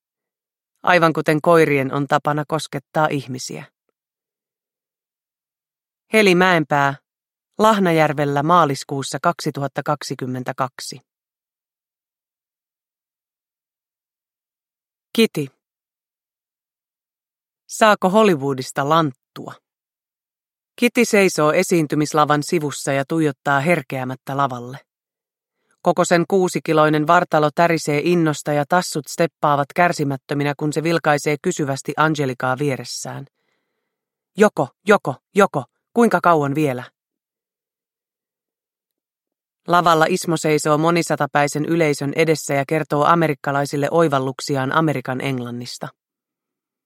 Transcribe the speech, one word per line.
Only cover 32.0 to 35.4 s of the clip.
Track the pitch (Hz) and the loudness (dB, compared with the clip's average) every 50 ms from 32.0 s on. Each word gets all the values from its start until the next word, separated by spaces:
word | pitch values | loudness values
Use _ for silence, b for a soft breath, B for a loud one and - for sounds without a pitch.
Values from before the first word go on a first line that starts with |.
| 151 160 156 143 147 131 127 - - 127 127 127 | 0 0 0 0 -2 -4 -4 -4 -4 -4 -2 -2
vieressään. | 147 143 131 120 120 - - - - 131 123 135 139 - _ _ _ _ _ _ _ _ _ _ _ _ _ _ _ _ _ _ _ _ _ | -2 -4 -4 -6 -8 -12 -12 -12 -12 -12 -12 -14 -16 -18 _ _ _ _ _ _ _ _ _ _ _ _ _ _ _ _ _ _ _ _ _
"Joko, | 180 214 202 - - 143 123 _ _ _ | 2 2 2 2 0 -4 -4 _ _ _
joko, | 202 208 190 - 151 131 - _ _ - | 2 2 2 0 -2 -8 -8 _ _ 0
joko, | 196 | 2